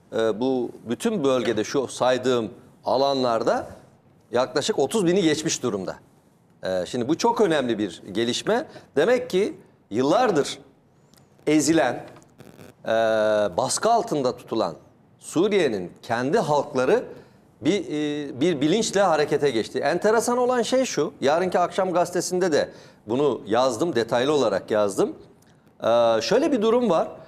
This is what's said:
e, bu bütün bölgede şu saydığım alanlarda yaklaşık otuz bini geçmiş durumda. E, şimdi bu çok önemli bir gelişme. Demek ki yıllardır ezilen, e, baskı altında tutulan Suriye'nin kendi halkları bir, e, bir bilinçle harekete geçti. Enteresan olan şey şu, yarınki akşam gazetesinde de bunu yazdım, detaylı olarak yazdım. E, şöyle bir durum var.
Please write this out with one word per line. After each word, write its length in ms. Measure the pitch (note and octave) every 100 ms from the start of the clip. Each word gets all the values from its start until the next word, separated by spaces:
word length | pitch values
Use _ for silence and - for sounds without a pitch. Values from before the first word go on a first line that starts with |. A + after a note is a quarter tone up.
| _ A2
e, 240 | A2+ G#2
bu 300 | C3 C3 A#2 - G#2+
bütün 360 | A#2+ A#3 G#3
bölgede 400 | C#3 B2+ A2+ G#2+
şu 240 | G#2 C#3+ A#2
saydığım 600 | - B2+ B2+ B2 A#2+ G#2 - - -
alanlarda 840 | G#2 B2 C#3 C3+ B2 A2+ B2+ A#3+ - - - _ _ _ _
yaklaşık 460 | A#2 C3 D3 E3+ G#3
otuz 280 | C3+ A3+ E3+
bini 160 | F#3+
geçmiş 400 | D#3+ D3 G#2+ -
durumda. 340 | B2 G2 E2 C#2+ _ _ _ _ _ _
E, 240 | F#2 F#2 E2+
şimdi 220 | B2+ A#2+
bu 100 | E3
çok 220 | A#3 A3+
önemli 380 | G3 D#3 B2 G#2
bir 240 | G2+ - G#2+
gelişme. 540 | G2+ A#2+ A#2+ - A3+ D#4+ - - -
Demek 340 | F#3+ B3 B3
ki 260 | F#3 B3 - - _ _
yıllardır 680 | G#2+ C3+ F3+ B3 D3+ C3 - - _ _ _ _ _ _ _ -
ezilen, 580 | D3+ C#3 D#3+ B2+ G#2 - - - - - - - -
e, 40 | - A2+ A2+ A2 G#2+ G#2+ G#2 E2+
baskı 360 | B2+ - G#3+
altında 440 | A3+ - D3+ B2+ -
tutulan 380 | - A2+ F#2 D#2+ - _ _ _
Suriye'nin 760 | - D3 G3+ G3+ C#3+ G2+ F2 -
kendi 360 | - A#2 C3 A3
halkları 680 | D3+ D3 - C3 C3 A#3 - - - _ _ _
bir, 240 | A2+ G3+
e, 560 | C#3 D3+ D3+ D3 C#3+ A#2+
bir 200 | E3+ C#3+
bilinçle 400 | D3+ G#3+ A3 G3
harekete 500 | F#3+ D3+ D3 D3 C#3+
geçti. 280 | A2+ G2+ B2
Enteresan 600 | C#3 F3 G#3 A3+ A3+ B3
olan 240 | B3 B3
şey 220 | A3 C4
şu, 280 | B3+ - D#3 -
yarınki 380 | A#2+ E3 F3+ F#3
akşam 340 | F3 - F#3
gazetesinde 600 | F3 E3+ F3+ D#3+ F3+ F3+
de 160 | C#3 E2+ - - - G#2
bunu 340 | B2 D3 A2 F#2+
yazdım, 480 | A2+ C3 A2 E3+
detaylı 380 | A#2+ A2 A#2+ C3+
olarak 380 | D3+ A2+ F#2+ -
yazdım. 460 | G#2+ G#2 G#2 A3+ - - - _ _ _ -
E, 400 | A2 A#2+ A#2 A2+
şöyle 320 | - A3 D#4+
bir 100 | B3+
durum 280 | A3+ B3 A3+
var. 180 | E3 A#3 -